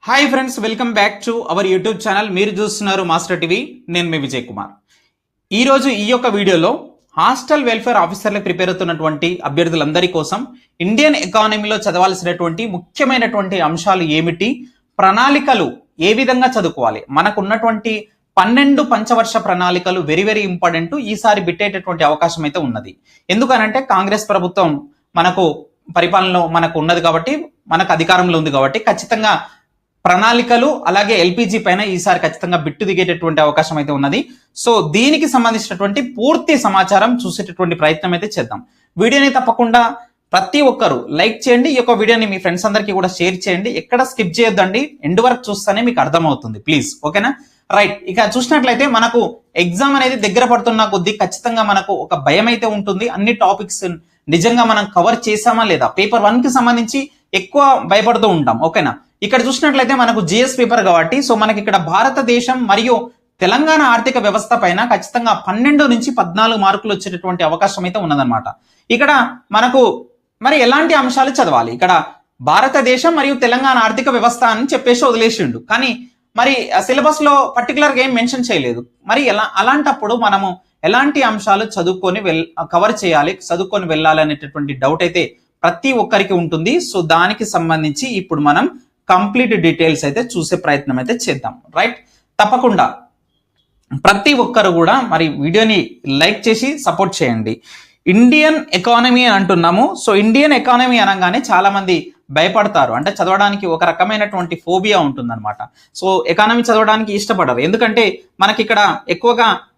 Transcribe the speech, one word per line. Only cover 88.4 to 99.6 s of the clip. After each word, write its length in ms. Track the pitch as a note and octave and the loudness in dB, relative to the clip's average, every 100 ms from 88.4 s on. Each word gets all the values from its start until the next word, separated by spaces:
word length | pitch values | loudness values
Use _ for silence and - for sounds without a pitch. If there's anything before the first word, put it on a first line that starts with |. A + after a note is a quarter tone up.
| D3 | 2
మనం 180 | D3+ C#4+ - _ _ _ | 2 0 -4 _ _ _
కంప్లీట్ 420 | F#3 G3+ G3+ B3+ A3 | 0 2 0 0 2
డీటెయిల్స్ 380 | E3 - D#3+ D3+ C#3+ | 0 2 0 0 -2
అయితే 140 | C#3+ B3 | -4 -4
చూసే 240 | F#3 D#3 F3 | -4 -4 -4
ప్రయత్నం 320 | - C#3+ C#3+ B2+ | -2 -2 -2 -4
అయితే 140 | B2+ A#3 | -2 -4
చేద్దాం. 320 | - D3+ A#2 - _ D3+ | -2 -4 -6 -12 _ -2
రైట్, 200 | A3 A#3+ _ _ _ _ | -2 -4 _ _ _ _
తప్పకుండా 440 | G#3 B3 B3 G3 A#2+ - - _ _ _ _ _ _ _ _ - | 2 2 2 2 0 -2 -20 _ _ _ _ _ _ _ _ -2
ప్రతి 280 | - G3+ D4 C#4 | 0 2 2 2
ఒక్కరు 260 | A#3+ A3+ G3 E3+ | 2 2 2 4
కూడా 180 | E3 B3 A#3+ | 4 2 0
మరి 140 | E3 D#3+ C#3+ | 0 0 -2
వీడియోని 340 | C#3+ F#3 A3 G#3 A#2 - - C3+ | 0 2 4 2 0 -8 -4 0
లైక్ 180 | E3 G#3 A#3+ | 2 0 0
చేసి 220 | A3 B3+ D4+ | 0 0 -2
సపోర్ట్ 300 | - E3+ F#3+ - | -4 0 -2 0
చేయండి. 360 | C#3 A2+ A2 A#2 _ - - _ - | -2 0 -4 -6 _ -20 -20 _ 2
ఇండియన్ 460 | F#3+ B3 D4+ D#4 D#4 - - | 4 6 6 4 2 -2 -4
ఎకానమీ 460 | G#3+ A#3 B3 B3 B3 | 2 2 4 4 4
అని 80 | G3+ | 2
అంటున్నాము. 440 | F#3 F#3 | 2 2